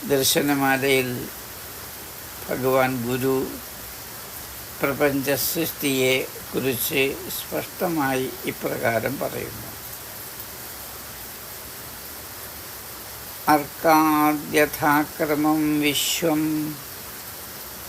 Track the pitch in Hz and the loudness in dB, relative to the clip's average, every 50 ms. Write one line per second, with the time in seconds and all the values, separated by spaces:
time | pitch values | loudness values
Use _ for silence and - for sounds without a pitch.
0 | - 113 143 135 135 - - 165 151 143 143 139 139 135 135 131 135 139 135 131 | 2 4 4 4 6 4 4 4 4 4 4 4 6 4 4 4 6 4 4 4
1 | 127 127 123 117 - - - - - - - - - - - - - - - - | 4 2 -2 -4 -6 -8 -10 -12 -12 -12 -12 -12 -12 -12 -12 -12 -12 -12 -12 -12
2 | - - - - - - - - - - - 135 127 131 131 135 131 127 131 123 | -12 -12 -12 -12 -14 -12 -12 -10 -6 -4 -2 0 2 4 6 6 4 4 2 -2
3 | 117 120 127 131 127 135 131 131 - - - - - - - - - - - - | 0 0 0 2 2 2 2 2 0 -2 -6 -10 -10 -12 -12 -12 -12 -12 -12 -12
4 | - - - - - - - - - - - - - - - - - 139 135 123 | -12 -12 -12 -12 -12 -12 -12 -12 -12 -12 -12 -12 -12 -12 -2 0 0 0 4 4
5 | 147 143 131 139 131 139 139 123 - - - 165 160 - - - 156 143 135 131 | 4 4 4 2 2 2 2 2 0 0 0 0 0 -2 -2 0 0 2 4 4
6 | 131 131 131 131 - - - - - - - - 123 135 123 110 - - - 135 | 4 4 4 2 0 -4 -8 -12 -12 -4 -4 0 0 0 0 0 -2 0 2 2
7 | 135 135 - - - - - - - - 165 151 - - - - 196 180 165 156 | 2 2 0 -4 -6 -8 -8 -8 -6 -4 -4 -4 -4 -6 -4 -2 0 0 2 2
8 | 139 135 131 131 131 120 - - - 139 - - - 147 143 - - 117 113 113 | 2 2 2 0 0 -2 -4 -6 -6 -6 -6 -4 -4 -4 -2 0 0 2 2 2
9 | 113 120 135 - 143 - - 120 - - - - - - - - - - - - | 0 0 -2 -2 -4 -4 -4 -4 -6 -6 -8 -10 -10 -10 -12 -12 -12 -12 -12 -12
10 | - - - - - - - - - - - - - - - - - - - - | -12 -12 -12 -12 -12 -12 -12 -12 -12 -12 -12 -12 -12 -12 -12 -12 -12 -12 -12 -12
11 | - - - - - - - - - - - - - - - - - - - - | -14 -14 -14 -12 -12 -12 -12 -14 -12 -12 -14 -14 -14 -14 -14 -14 -14 -14 -14 -14
12 | - - - - - - - - - - - - - - - - - - - - | -14 -12 -12 -12 -12 -12 -12 -12 -12 -12 -12 -12 -14 -12 -12 -12 -12 -12 -12 -12
13 | - - - - - - - - - - 156 147 143 139 - - - 165 156 156 | -12 -12 -12 -12 -12 -12 -12 -2 4 4 4 4 4 -2 -8 0 6 6 8 8
14 | 160 156 151 151 151 151 151 147 143 - 156 151 151 147 - - - 151 147 151 | 8 6 6 6 6 4 4 2 -2 2 6 6 6 6 4 2 4 6 6 6
15 | 151 143 - - 165 151 151 147 151 156 156 156 151 151 151 147 147 147 139 - | 4 0 -2 -2 0 2 2 4 4 4 4 4 4 4 4 4 4 4 4 2
16 | - - - - 165 165 151 156 156 156 156 151 151 151 151 135 - - - - | 2 0 0 2 2 4 4 4 2 2 0 0 -2 -2 -4 -8 -10 -12 -12 -12
17 | - - - - - - - - - - - - - - - - - | -12 -12 -12 -12 -12 -12 -12 -12 -12 -12 -12 -12 -12 -12 -12 -12 -12